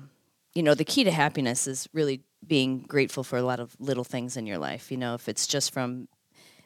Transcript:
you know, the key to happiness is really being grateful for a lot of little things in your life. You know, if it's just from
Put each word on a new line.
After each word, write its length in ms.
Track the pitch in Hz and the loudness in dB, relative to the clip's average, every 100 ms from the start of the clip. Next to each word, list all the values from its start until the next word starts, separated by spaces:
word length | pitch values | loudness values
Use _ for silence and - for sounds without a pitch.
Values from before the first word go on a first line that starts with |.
| 139 _ _ _ _ | -12 _ _ _ _
you 100 | 170 | 0
know, 100 | 151 151 | 4 4
the 100 | 156 | 4
key 180 | 285 | 2
to 80 | 208 | 4
happiness 560 | 160 147 151 127 123 139 | 4 2 2 0 0 -4
is 200 | 131 - | -6 -6
really 280 | 156 147 135 _ _ - | -2 0 -2 _ _ 0
being 340 | 147 131 131 - | 2 4 0 0
grateful 360 | 143 135 139 | 2 2 0
for 140 | 123 123 | -2 0
a 40 | |
lot 160 | 127 123 | 0 0
of 160 | 120 - | -6 -8
little 240 | 135 123 | -2 -2
things 340 | 123 127 123 127 | -2 -4 -4 -6
in 80 | 110 | -4
your 100 | 90 | -4
life. 340 | 69 82 - | -4 -6 -8
You 60 | 131 | -6
know, 160 | 123 | -4
if 140 | 120 - | -4 -6
it's 160 | 104 - | -4 -2
just 240 | 143 - | 0 -2
from 340 | 135 123 123 - _ _ _ - _ | -2 -4 -6 -12 _ _ _ -20 _